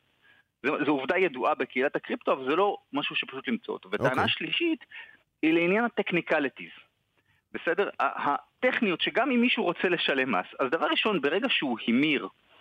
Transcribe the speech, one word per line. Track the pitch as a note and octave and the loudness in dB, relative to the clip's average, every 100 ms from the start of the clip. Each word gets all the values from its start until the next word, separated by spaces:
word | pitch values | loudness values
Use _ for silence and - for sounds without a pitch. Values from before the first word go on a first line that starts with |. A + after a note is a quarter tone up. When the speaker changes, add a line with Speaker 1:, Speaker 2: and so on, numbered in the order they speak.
| _ _ _ _ _ _ | _ _ _ _ _ _
Speaker 1:
זה, | B2+ D#3 G3 | -2 0 2
זו | |
עובדה | D3 C3 F3+ | 0 2 2
ידועה | F#3 B2+ B2+ D3 | 2 2 0 0
בקהילת | C3 B2+ C#3+ D3+ | -2 0 0 -2
הקריפטו, | - A#3+ - | -4 -4 -2
אבל | D#3+ C3 | -2 0
זה | D#3+ | 2
לא | G3+ - _ | 2 0 _
משהו | C#3 C#3+ D#3 | -6 -4 -4
שפשוט | D3 - - | -6 -8 -4
למצוא | A2+ - | -4 -4
אותו. | G2 F#2 | -10 -6
וטענה | G2 B2+ | -2 0
Speaker 2:
אוקיי. | C3 F#3+ | 0 0
Speaker 1:
שלישית | - D#3 - E4+ D#4+ - - - - _ _ | -2 -4 -2 0 -2 -6 -18 -18 -20 _ _
היא | D#3 | 2
לעניין | E3 E3+ G3+ | 4 4 2
הטכניקליטיז. | A#3 - G3 E3+ D#3 D#3+ C3+ - E2+ - - _ _ _ _ _ _ | 0 -2 -2 -2 0 0 0 -4 -14 -18 -20 _ _ _ _ _ _
בסדר? | - - E3 F#3 - | -6 -2 0 0 0
ה-, | C3+ G2+ C#3+ | -2 0 -2
הטכניות | C#3+ - _ B3+ - G#3 D#3+ | -2 -6 _ 0 2 0 0
שגם | - - B3+ | 0 0 2
אם | B3 | 4
מישהו | A#3 - | 2 2
רוצה | F3 E3+ F#3 | 0 0 0
לשלם | E3+ - C#3 C3 F#2 | 2 2 0 2 0
מס, | F#2 - | -2 -4
אז | C3+ | -2
דבר | D#3+ D3+ | 0 0
ראשון, | - A3+ F#3+ | 0 0 0
ברגע | D3 F3 B3 | 0 0 0
שהוא | - - A#2 - | 0 0 -2 0
המיר | A#2 D#3 C3 F#2+ - _ - | 2 2 0 -2 -12 _ -18